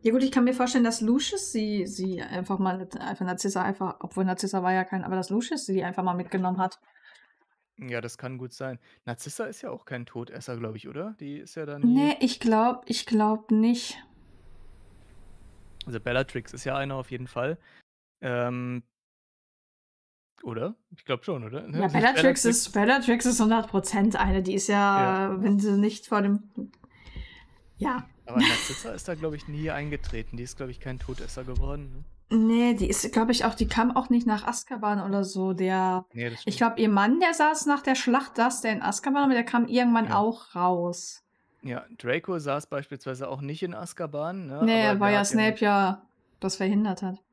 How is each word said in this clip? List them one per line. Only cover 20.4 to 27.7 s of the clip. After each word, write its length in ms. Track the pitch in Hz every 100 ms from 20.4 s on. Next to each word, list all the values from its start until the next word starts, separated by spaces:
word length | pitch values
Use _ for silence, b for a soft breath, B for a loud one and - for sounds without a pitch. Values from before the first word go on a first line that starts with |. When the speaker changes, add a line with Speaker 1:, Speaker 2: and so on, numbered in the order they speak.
Speaker 2:
oder? 320 | - 113 151 226 _ 170
Ich 100 | -
glaube 180 | 127
schon, 200 | - 147
oder? 240 | 110 135 226
<laughs> 0 |
Ne, 160 | 156
Speaker 1:
Ja, 40 | 185
Speaker 2:
das 180 | 147 233
Speaker 1:
Bellatrix 320 | 262 262 262
Speaker 2:
Bellatrix 20 | 233
Speaker 1:
ist, 260 | 233 -
Bellatrix 520 | 208 208 269 240 233 247
ist 140 | 240
hundert 300 | 214 226 220
Prozent 460 | 196 185 208 208 196
eine, 260 | 190 190
die 100 | 185 196
ist 120 | - 202 202 196
Speaker 2:
Ja. 200 | 190 190
Speaker 1:
ja, 260 | 196 190
wenn 160 | 202 202
sie 180 | 208 202
nicht 300 | 208 214 -
vor 140 | 214
dem, 280 | 202 208 - - - _ - B B B B B B B _